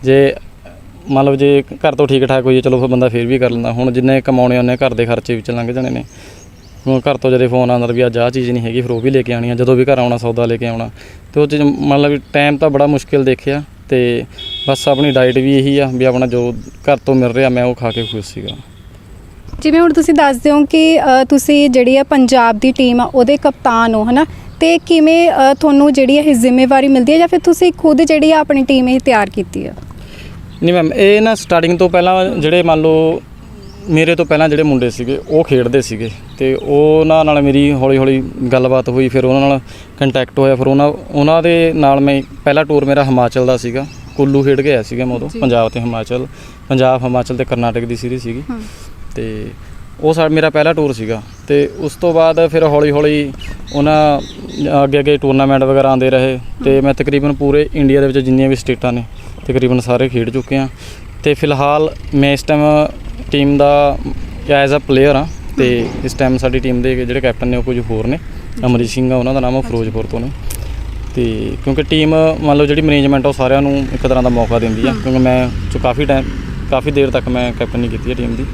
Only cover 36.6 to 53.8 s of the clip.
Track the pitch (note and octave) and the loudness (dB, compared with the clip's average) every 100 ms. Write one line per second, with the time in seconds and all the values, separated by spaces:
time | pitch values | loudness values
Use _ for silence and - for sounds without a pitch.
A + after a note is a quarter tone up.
36.6 | - C#3+ D3+ D#3 D#3 D#3+ D3+ D3 C#3 C#3 | 0 2 4 4 4 2 4 2 2 2
37.6 | C#3+ C#3 C3+ C3+ C3+ C3+ - - B2+ B2+ | 2 2 2 2 2 0 -2 -6 -2 0
38.6 | B2+ C3 B2 B2 C3 B2+ B2+ C3+ C#3 C#3 | 2 0 0 0 0 0 2 2 2 0
39.6 | - - - - C#3 C3 B2+ - C3+ C3 | -4 -20 -20 -4 -2 0 -2 0 2 2
40.6 | C3 C3+ D3 D3 - D3 D3 E3 E3 E3+ | 2 2 2 -2 -6 0 2 2 2 2
41.6 | E3 D#3+ C#3+ C#3 C#3 C#3 C3 - - C#3+ | 2 2 2 4 2 0 -4 -4 0 0
42.6 | D3+ D3 C3+ C#3 C3+ B2+ A#2+ C3 B2+ B2+ | 2 0 2 0 2 2 0 0 0 0
43.6 | A#2+ A#2+ C#3+ - - - C#3 C#3 C#3 C3+ | -2 -6 -8 -14 -16 -2 0 2 2 0
44.6 | C#3 C3 A2 A#2+ B2+ B2 C#3 - C3 A#2+ | 2 -2 -2 -6 -4 -4 -8 -4 0 2
45.6 | A2+ B2 A#2 A#2 A2 B2 C3 - - - | 0 -2 -6 -6 -6 -8 -8 -14 -20 -20
46.6 | - C3 B2+ B2+ B2+ B2 A#2+ B2+ B2+ A#2+ | -6 0 2 0 0 -2 -4 -4 -4 -2
47.6 | A#2 A#2 A#2 A#2 A#2+ B2+ A#2 A#2 D3+ A#3 | -2 -4 -6 -8 -6 -8 -8 -10 -10 -12
48.6 | G#3+ - - - - A#2+ A2+ G#2+ G#2 - | -12 -16 -18 -16 -14 -10 -8 -8 -12 -14
49.6 | - - - - D3+ D#3+ D#3 D#3 D#3 D3+ | -18 -18 -18 -4 -2 0 0 2 0 0
50.6 | D3+ D#3 D3+ A2+ A2 A2+ G#2+ - - C#3+ | 0 0 -2 -4 -6 -8 -8 -20 -2 0
51.6 | C#3+ - D#3+ - F3 E3 D#3+ D#3+ E3 D#3+ | 0 -4 -8 -2 0 2 2 2 2 2
52.6 | D#3+ D3 D3+ C#3+ D3+ D3+ C#3+ C3+ - - | 2 2 2 2 0 0 -4 -8 -14 -14
53.6 | - C#3+ | -8 -2